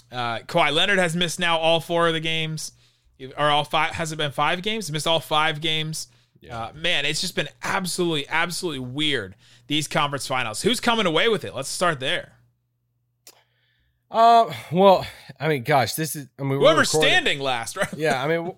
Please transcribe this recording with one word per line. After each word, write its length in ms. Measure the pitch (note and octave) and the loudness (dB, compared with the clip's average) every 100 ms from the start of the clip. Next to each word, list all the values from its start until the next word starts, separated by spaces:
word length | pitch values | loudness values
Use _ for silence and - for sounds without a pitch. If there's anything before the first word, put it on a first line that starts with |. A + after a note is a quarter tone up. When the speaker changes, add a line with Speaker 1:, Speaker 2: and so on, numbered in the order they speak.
| _ | _
Speaker 1:
Uh, 280 | B2 A#2+ A2+ | -6 -4 -6
Kawhi 340 | - E3+ D3+ | -2 2 2
Leonard 260 | D3 G3 G3 | 2 2 2
has 160 | F3 E3+ | 2 0
missed 240 | F3 - | -2 -2
now 180 | F3 E3 | 0 2
all 220 | D#3+ E3 | 2 2
four 280 | D#3+ E3+ E3+ | 0 2 2
of 60 | |
the 60 | D#3+ | 0
games. 520 | D#3+ D#3+ D#3+ D#3 - - _ _ _ - C3 C3+ | -2 -4 -4 -6 -10 -16 _ _ _ -18 -10 0
Or 120 | D3 | 2
all 160 | D3 D3 | 2 2
five, 260 | D#3+ D#3+ | 0 0
has 220 | E3 E3 | -2 -6
it 20 | D#3 | -4
been 160 | D3+ | -4
five 300 | C#3 D3 F3+ | 0 0 0
games? 280 | F#3+ A3 E3+ | -2 -6 -6
Missed 140 | D3+ E3 | -4 0
all 140 | E3 | 0
five 400 | - D#3 D#3 D3+ | 0 0 2 0
games. 480 | D#3+ D#3 D#3 D#3+ - _ _ _ | -2 -2 -4 -8 -12 _ _ _
Speaker 2:
Yeah. 180 | - A#2 | -14 -10
Speaker 1:
Uh, 140 | A2+ | -10
man, 320 | - E3 E3 C#3+ | -6 -2 0 0
it's 140 | D#3 | -2
just 160 | F#3 F#3+ | -4 -4
been 140 | D3+ - | -6 -6
absolutely, 640 | F3+ F#3+ F3+ - F3 D#3 C#3 | -4 -4 -4 -2 -2 -2 -2
absolutely 500 | D3+ F3 E3 F3+ C#3 | -2 -2 -4 -6 -6
weird, 560 | B2+ C3+ D3+ C3+ F#2+ - _ _ - | -8 -4 -2 -2 -4 -12 _ _ -4
these 220 | D3+ D3 | -4 -2
conference 360 | E3+ C#3+ C#3+ - | 0 0 -2 -4
finals. 360 | C3 A#2+ A2 | -4 -4 -2
Who's 180 | F#3 A#3+ | -2 0
coming 260 | - A3+ F#3+ | 0 0 2
away 220 | D#3 A3 | 2 2
with 160 | G3+ | 0
it? 100 | G#2 | -4
Let's 140 | G#2 C#3 | -8 -8
start 320 | - F3 D3+ | -2 -2 0
there. 320 | C3 E3+ - _ _ _ _ _ _ _ _ _ - - _ _ _ _ _ _ - | -4 -6 -8 _ _ _ _ _ _ _ _ _ -20 -20 _ _ _ _ _ _ -4
Speaker 2:
Uh, 420 | A3 A#3 A#3 A3 B2 - | 4 8 8 4 -2 -4
well, 340 | E3 G3 E3+ B2+ - - - | 4 6 6 2 -14 -20 -6
I 120 | D3+ | -2
mean, 140 | D3 | -2
gosh, 320 | A#2 C#3+ A2+ - | 2 2 2 -2
this 200 | D#3+ D#3 | -6 -8
is, 140 | C3 - | -12 -8
I 40 | |
mean, 80 | C#3 | -2
we're 80 | C#3 | 4
Speaker 1:
Whoever's 340 | C#4+ D#4+ - | 4 4 4
Speaker 2:
recording 180 | D#3 D#3+ | 2 4
Speaker 1:
standing 280 | F4+ C4+ D3+ | 2 2 -2
last, 340 | C3+ B2 A2+ F#3+ | -2 -4 -6 -6
right? 180 | G3 | -6
Speaker 2:
Yeah, 300 | C#3+ D3+ C3+ | -2 -2 0
I 40 | C#3 | 0
mean, 100 | E3 | -2
w-, 180 | E3+ | -4